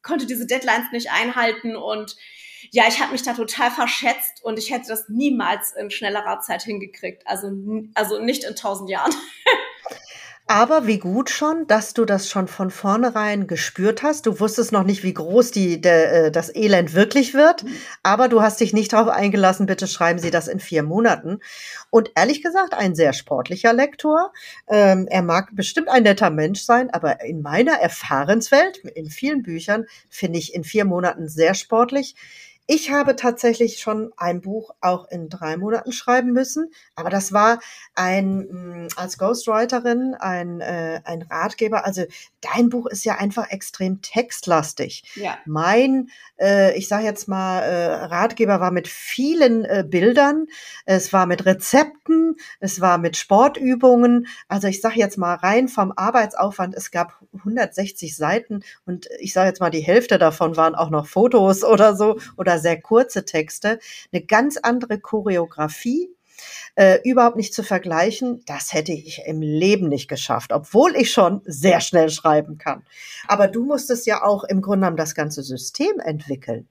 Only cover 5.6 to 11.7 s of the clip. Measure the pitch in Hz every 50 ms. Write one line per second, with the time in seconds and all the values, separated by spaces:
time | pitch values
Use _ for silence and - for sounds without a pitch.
5.6 | - - - - 208 208 202 - 220 202 202 208 202 196 196 - - - 180 175
6.6 | - 233 208 202 202 196 - - - 180 180 _ _ - 196 190 202 196 196 196
7.6 | 196 208 214 220 220 - _ 220 214 190 214 208 220 233 262 285 294 - 214 -
8.6 | - 208 196 196 196 185 190 175 - - - - - - - - - - - -
9.6 | - - - - - - - - - - - - - - - - _ - 220 208
10.6 | 233 240 311 320 247 214 220 185 - 180 185 233 262 - - - 294 302 320 330
11.6 | 320 -